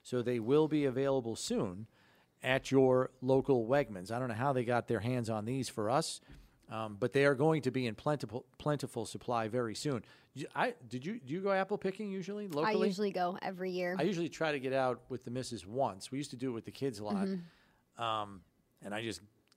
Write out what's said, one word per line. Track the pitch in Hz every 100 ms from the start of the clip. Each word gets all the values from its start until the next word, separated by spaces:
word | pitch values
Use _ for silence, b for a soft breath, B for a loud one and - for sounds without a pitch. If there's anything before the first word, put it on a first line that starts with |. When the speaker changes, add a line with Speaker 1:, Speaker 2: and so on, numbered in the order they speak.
Speaker 1:
so | - 123
they | 117 120
will | 110 147 156
be | 151 139
available | 123 139 135 117 107
soon | - 233 113 92 113 b b b b _
at | 131 131 -
your | 135 131 127 131 _
local | 127 131 131 127 110
Wegmans. | 143 120 95 92
I | 117
don't | 127
know | 107
how | 139
they | 127 117
got | 120 -
their | 113
hands | 110 127 110
on | 110 107
these | 135 117
for | - 104
us, | 139 156 - B B B B -
um, | 110 110 101
but | 120
they | 139 143
are | 135
going | 156 160
to | 127
be | 127 123
in | 104
plentiful, | 147 147 110 113 - -
plentiful | 151 147 127 120 107
supply | 107 - 117 110
very | 123 117 101
soon. | 151 123 B B B 135
Y-, | 147 -
I, | 226 240 117
did | 123 147
you, | 233
do | 127
you | 170
go | 196
apple | 190 190 208
picking | 190 190 208
usually, | 190 175 208 208
locally? | 147 214 214
Speaker 2:
I | 202
usually | 185 202
go | 185 175 190
every | - 185 185
year. | 180 180 180
Speaker 1:
I |
usually | 165 175 165
try | - 160
to | 147
get | 127
out | 135 131 120 -
with | 123 -
the |
missus | 123 120 113 95
once. | 120 127 98 -
We | 135
used | 143
to | 123
do | 131
it |
with | 113 104
the |
kids | - 139 101
a |
lot. | 104 190 196
Speaker 2:
Mm-hmm. | 190 170 - _ _ _ -
Speaker 1:
Um, | 117 110 104 98 - _ _ _
and | 98 104
I |
just | 113 98 104 _ _